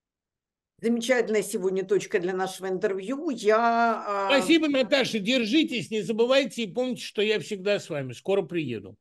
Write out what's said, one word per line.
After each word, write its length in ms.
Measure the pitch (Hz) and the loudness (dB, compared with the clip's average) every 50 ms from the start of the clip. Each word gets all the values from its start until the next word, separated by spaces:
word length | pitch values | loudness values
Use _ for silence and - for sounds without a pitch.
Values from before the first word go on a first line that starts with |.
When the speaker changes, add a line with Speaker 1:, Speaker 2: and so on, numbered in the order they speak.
| _ _ _ _ _ _ _ _ _ _ _ _ _ _ _ - | _ _ _ _ _ _ _ _ _ _ _ _ _ _ _ -4
Speaker 1:
Замечательная 600 | - 226 233 233 226 - 254 247 - 196 220 214 | 0 0 0 0 2 2 2 2 2 2 2 0
сегодня 440 | 190 - - 208 180 196 190 190 185 | 0 0 -4 -2 -2 0 0 0 0
точка 340 | 190 208 180 - - - 196 | 2 0 0 0 0 -2 -2
для 140 | 170 185 190 | 0 0 -2
нашего 340 | 185 190 185 - - 185 | -2 -4 -4 -6 -8 -6
интервью. 600 | 190 185 180 208 202 196 190 190 202 269 277 320 330 | -4 -4 -2 -2 -2 -2 -2 -6 -6 -6 -6 -4 -6
Я, 760 | 247 233 233 208 220 226 233 233 233 233 233 233 220 220 - | -6 -2 2 4 4 4 4 4 2 4 2 2 0 -2 -4
а 240 | 208 202 202 196 196 | -4 -4 -2 2 4
Speaker 2:
Спасибо, 380 | 277 269 - - 330 330 311 | 4 4 4 6 4 4 4
Наташа, 520 | 302 277 262 254 185 285 277 233 160 - 220 | 2 2 0 2 2 2 2 2 0 -2 -2
держитесь, 720 | 185 208 262 262 226 202 240 320 311 311 262 226 143 - | 0 2 2 2 2 2 2 2 2 2 -2 -6 -6 -4
не 120 | 220 214 | -4 -4
забывайте 600 | 190 175 226 214 233 247 269 277 285 - - 240 233 | -2 -2 0 2 2 4 4 4 2 2 -2 -6 -6
и 40 | |
помните, 360 | 185 160 233 254 254 233 - - | -4 -4 -4 -4 -4 -4 -6 -8
что 180 | - - 220 | -8 -2 0
я 180 | 202 214 214 202 | 0 2 2 0
всегда 400 | 151 - 214 190 185 202 202 185 | -2 -6 -8 -4 0 0 0 0
с 100 | - - | -2 -6
вами. 220 | 165 143 135 127 | -6 -6 -6 -6
Скоро 300 | 120 - - - 196 196 | -10 -8 -2 0 0 0
приеду. 560 | 180 - 175 170 151 127 117 104 95 95 104 _ | 0 -2 -4 -4 -4 -4 -6 -8 -8 -12 -20 _